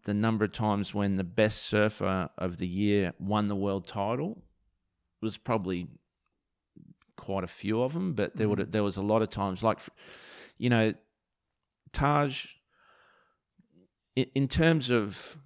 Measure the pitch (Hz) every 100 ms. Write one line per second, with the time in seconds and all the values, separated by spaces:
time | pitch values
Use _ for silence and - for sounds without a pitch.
0 | - 104 113 110 104 - 107 101 98 104
1 | 101 95 90 - 107 - - 107 107 -
2 | 98 95 85 - 92 85 90 92 104 101
3 | 90 - 95 104 104 101 101 98 - 104
4 | 101 127 170 220 - _ _ _ _ _
5 | _ _ 107 - - 113 92 90 85 -
6 | _ _ _ _ _ _ _ - - _
7 | _ - - 95 90 - 98 110 131 165
8 | 185 113 101 - 107 98 - 107 101 95
9 | 101 110 107 - 101 95 110 - - -
10 | - - - - - - 123 117 110 -
11 | _ _ _ _ _ _ _ _ _ -
12 | 139 147 143 131 - - _ _ _ _
13 | _ _ _ _ _ _ _ _ 92 _
14 | _ 131 127 135 139 - 160 165 127 123
15 | 101 92 - 151